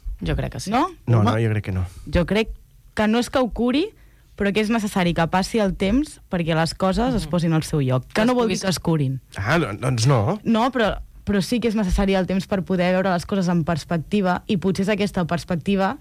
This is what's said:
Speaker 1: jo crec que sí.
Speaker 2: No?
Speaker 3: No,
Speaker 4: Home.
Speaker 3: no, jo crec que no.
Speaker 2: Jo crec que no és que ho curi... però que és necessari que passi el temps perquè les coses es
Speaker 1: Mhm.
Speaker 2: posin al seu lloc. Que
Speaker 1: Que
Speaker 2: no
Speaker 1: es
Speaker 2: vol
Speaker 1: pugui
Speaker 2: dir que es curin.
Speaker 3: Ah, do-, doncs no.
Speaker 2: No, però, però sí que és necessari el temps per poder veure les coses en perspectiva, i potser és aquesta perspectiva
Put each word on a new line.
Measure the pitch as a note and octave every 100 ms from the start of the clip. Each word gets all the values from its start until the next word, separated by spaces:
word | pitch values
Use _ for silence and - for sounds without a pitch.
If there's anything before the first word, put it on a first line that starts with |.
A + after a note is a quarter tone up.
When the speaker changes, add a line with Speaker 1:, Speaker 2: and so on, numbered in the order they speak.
| - - D#3+
Speaker 1:
jo | D3
crec | C3
que | B2+
sí. | -
Speaker 2:
No? | A#3 F4+ E4+ -
Speaker 3:
No, | A#2
Speaker 4:
Home. | G#2
Speaker 3:
no, | A2
jo | A2+
crec | G#2+ G2+
que |
no. | F#2 F2 - -
Speaker 2:
Jo | F3 E3
crec | G3+ A3 - - - - -
que | G#3+
no | A#3
és | A#3+
que | C4+
ho | A#3+
curi... | - A#3+ C#4 G#4+ - - - - -
però | G3+
que | G#3
és | G#3+
necessari | A#3 G3+ G3 F3
que | E3+ E3
passi | F#3 F#3+ A3+
el | G3 E3+
temps | G3 B3+ D4+ - -
perquè | F3+ D#3+ D#3+
les | D#3+ -
coses | F#3+ F#3+ B3 A3+
es | D#3
Speaker 1:
Mhm. |
Speaker 2:
posin | F3 E3+
al | D#3+
seu | - D#3
lloc. | C3 B2+ -
Que | G#3+
Speaker 1:
Que | A#3
Speaker 2:
no |
Speaker 1:
es | B3
Speaker 2:
vol | A3+
Speaker 1:
pugui | A3
Speaker 2:
dir |
que | F#3+
es | D#3+
curin. | F3 D#3 C3+ C3 - -
Speaker 3:
Ah, | G2 E3+
do-, | A#2+ G2
doncs | C3 A#2+ A#2+
no. | B2 A#2 G#3
Speaker 2:
No, | - A3 B3+
però, | A#3+ G3+ - - - -
però | G3+
sí | D#3+ A#3+
que | A3+
és | G#3+
necessari | F#3 G3 G3 F#3+
el | F3+
temps | F#3+ -
per | G3
poder | E3+ F#3+ F3+
veure | F#3 F#3+
les | F3 -
coses | G3 F3+
en | F3
perspectiva, | D#3 D#3+ - E3+ - G#3 F#3 F3+ -
i | G3
potser | F#3+ F#3
és | G3
aquesta | G3+ G3+ F#3+ D#3+
perspectiva | E3+ - F3 F#3+ G3 F#3+ C#4+